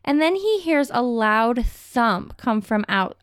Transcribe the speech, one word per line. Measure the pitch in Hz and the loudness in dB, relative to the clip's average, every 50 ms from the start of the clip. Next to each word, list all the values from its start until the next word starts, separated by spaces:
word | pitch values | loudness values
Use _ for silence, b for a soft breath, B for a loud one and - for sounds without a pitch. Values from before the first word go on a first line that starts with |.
| b | b
and | - 285 302 | 0 2 2
then | 311 330 370 | 2 2 0
he | 392 392 440 440 392 | 0 0 0 0 0
hears | 339 330 311 285 285 285 - | 0 0 2 2 0 0 0
a | 240 | -2
loud | 247 247 233 226 220 214 214 220 226 233 247 247 233 | -2 0 0 0 0 2 2 2 2 0 0 0 -2
thump | - - - - - - 247 233 226 185 175 - - - | -4 -6 -8 -14 -6 -2 0 2 2 0 -2 -4 -10 -12
come | - - 247 214 214 | -6 -2 -2 -2 -2
from | 202 - 220 208 208 | -2 -2 -2 -2 0
out, | - 202 190 185 - - _ | 0 0 0 0 -2 -4 _